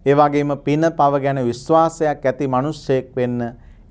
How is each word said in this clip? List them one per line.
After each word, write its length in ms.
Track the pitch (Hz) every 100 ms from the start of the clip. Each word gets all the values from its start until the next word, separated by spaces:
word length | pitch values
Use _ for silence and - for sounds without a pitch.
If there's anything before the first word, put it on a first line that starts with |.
ඒ 140 | 139
වගේම 360 | 143 147 143 143 143
පින 240 | 143 147 165
පව 300 | 160 143 143
ගැන 160 | 139 139
විශ්වාසයක් 800 | 123 120 - 160 165 165 151 143
ඇති 220 | 135 131 139
මිනිස්සෙක් 640 | 127 147 151 - 131 131
වෙන්න, 260 | 127 123 120 117 - - - -